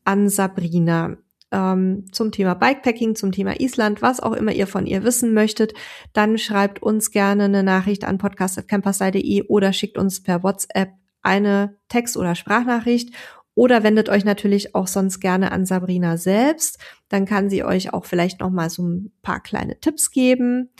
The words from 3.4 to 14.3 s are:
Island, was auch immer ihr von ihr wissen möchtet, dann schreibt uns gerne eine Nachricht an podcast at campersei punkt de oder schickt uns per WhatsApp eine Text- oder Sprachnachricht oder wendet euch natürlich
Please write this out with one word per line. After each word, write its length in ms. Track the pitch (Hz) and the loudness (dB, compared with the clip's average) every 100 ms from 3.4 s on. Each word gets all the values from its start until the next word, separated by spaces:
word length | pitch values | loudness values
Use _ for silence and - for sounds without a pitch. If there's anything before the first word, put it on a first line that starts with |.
| 196 - | -4 -2
Island, 420 | 262 - 214 208 | -4 0 0 2
was 180 | 247 254 | 0 0
auch 120 | 226 | -2
immer 200 | 220 214 | -2 -2
ihr 140 | - 190 | 0 -2
von 200 | 196 - | -2 -2
ihr 180 | 190 | 0
wissen 300 | 214 240 233 | 0 0 2
möchtet, 400 | 214 214 - 220 - - - - | 4 2 2 -2 -2 -18 -20 -8
dann 260 | - 208 220 | 0 2 0
schreibt 420 | - 202 196 202 | 0 0 0 0
uns 280 | - 214 - | -2 0 0
gerne 340 | 208 196 202 | 0 2 2
eine 180 | 202 202 | 2 2
Nachricht 420 | 190 190 190 196 | 4 2 0 -2
an 140 | - 190 | -2 -2
podcast 380 | 202 - 190 185 | -4 -2 -4 -4
at 80 | - | -4
campersei 420 | 202 196 190 190 | -2 0 0 0
punkt 160 | 190 - | 0 0
de 160 | 202 - | -2 2
oder 240 | 208 196 | 2 2
schickt 260 | 196 202 - | 0 -4 -2
uns 240 | 196 185 | -2 -2
per 200 | - 175 | -2 0
WhatsApp 480 | 190 196 - 196 190 _ _ _ | 0 -2 -4 -2 -4 _ _ _
eine 540 | 196 196 208 202 202 202 _ | 0 2 2 2 0 -6 _
Text- 280 | 240 240 - | -4 -4 -4
oder 180 | 180 | -2
Sprachnachricht 800 | 170 - 214 247 240 233 240 240 - - - _ | -4 0 -2 0 -2 0 0 -2 -14 -20 -20 _
oder 280 | - 247 240 | 2 4 6
wendet 260 | 214 214 214 | 6 4 4
euch 160 | 202 | 2
natürlich 500 | 202 | 2